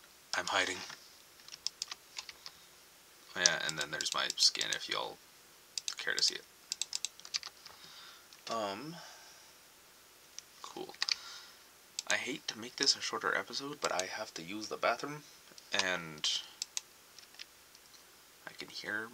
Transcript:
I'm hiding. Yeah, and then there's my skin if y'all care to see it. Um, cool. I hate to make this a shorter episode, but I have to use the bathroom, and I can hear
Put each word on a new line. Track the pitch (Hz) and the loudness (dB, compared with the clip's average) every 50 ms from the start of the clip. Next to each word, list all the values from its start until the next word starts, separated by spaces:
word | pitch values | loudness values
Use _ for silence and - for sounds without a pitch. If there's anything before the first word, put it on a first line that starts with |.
| - - - - - - - 92 | -18 -20 -20 -20 -10 -4 -2 -2
I'm | 87 90 | 0 4
hiding. | - 95 92 92 92 87 - - - - - - - - - - - - - - - - - - - - - - - - - - - - - - - - - - - - - - - - - - - - - - - - - - - | 4 4 4 4 2 -2 -4 -8 -10 -12 -14 -18 -20 -20 -20 -20 -20 -20 -18 -16 -16 -10 -8 -8 -6 -4 -6 -6 -6 -8 -12 -12 -12 -12 -12 -12 -12 -14 -16 -16 -16 -18 -20 -20 -20 -20 -20 -20 -20 -20 -20 -20 -20 -20 -18 -8 6
Yeah, | 95 90 85 82 - - 78 | 8 8 10 10 6 2 0
and | 80 78 | 0 -2
then | 73 73 | -2 -2
there's | 76 73 - - - | -2 -2 0 0 2
my | 69 67 62 - - | 2 2 2 4 6
skin | - - - - 55 53 - | 6 6 6 4 2 0 0
if | - - - | 0 0 0
y'all | - 53 58 55 - - - - - - - - - - - - - - - - - - | 0 0 0 -2 -6 -10 -14 -20 -20 -20 -20 -20 -20 -20 -20 -12 -10 -6 -6 -4 -4 -2
care | - - - | -2 0 2
to | - - | 4 4
see | - - | 4 2
it. | - - - - - - - - - - - - - - - - - - - - - - - - - - - - - - - - - - - - - - - - - - - 120 | 0 -4 -12 -20 -20 -12 -10 -6 -6 -4 -4 -4 -4 -6 -8 -10 -12 -6 -4 -4 -4 -4 -6 -14 -14 -18 -18 -18 -18 -18 -16 -16 -16 -16 -16 -16 -18 -18 -20 -20 -12 -6 -4 -2
Um, | 113 107 101 98 104 131 156 170 165 - - - - - - - - - - - - - - - - - - - - - - - - - - - - - - - - | 0 0 0 -2 -4 -6 -8 -10 -10 -12 -14 -14 -16 -18 -20 -20 -20 -20 -20 -20 -20 -20 -20 -20 -20 -20 -20 -20 -20 -20 -20 -20 -20 -20 -18 -16 -16 -16 -16 -16 -14
cool. | - - - - - - - - - - - - - - - - - - - - - - - - - - - - - - | -14 -12 -8 -8 -8 -8 -6 -2 0 0 0 0 -2 -6 -12 -12 -14 -16 -18 -20 -20 -20 -20 -20 -20 -12 -10 -4 0 2
I | 104 | 2
hate | 104 - 120 135 - - - | 2 2 0 -2 -4 -4 -6
to | - 107 | -6 -6
make | 107 123 - | -8 -6 0
this | - 143 139 - | 4 6 6 6
a | 107 | 4
shorter | - - - 107 - 98 - | 2 -2 0 0 2 2 4
episode, | - 98 - 120 123 139 143 147 147 | 2 2 0 -2 -4 -4 -4 -2 0
but | - 82 | 0 2
I | 78 80 - | 2 2 0
have | 92 - - 110 - - | 0 -2 -4 -4 -6 -6
to | - 82 | -8 -6
use | 85 101 107 107 - | -6 -6 -6 -4 -4
the | - - | 0 4
bathroom, | - 98 117 - - 139 147 151 147 - - - - - - - - - | 4 4 4 4 0 -4 -6 -8 -10 -14 -18 -20 -20 -20 -20 -20 -6 -2
and | - 101 95 92 90 87 85 80 78 76 76 - - - - - - - - - - - - - - - - - - - - - - - - - - - - - - - - - - - - - - - - - - - - - | 0 2 4 4 4 2 0 -4 -4 0 2 2 2 2 0 -6 -10 -10 -10 -6 -6 -6 -6 -6 -10 -20 -20 -20 -20 -20 -20 -18 -18 -16 -16 -18 -18 -20 -20 -20 -20 -20 -20 -20 -20 -20 -20 -20 -20 -20 -20 -20 -20 -16 -14 -12
I | - | -10
can | - - - | -10 -10 -8
hear | - - - 90 104 107 110 117 | -8 -8 -4 -4 -2 -2 -4 -6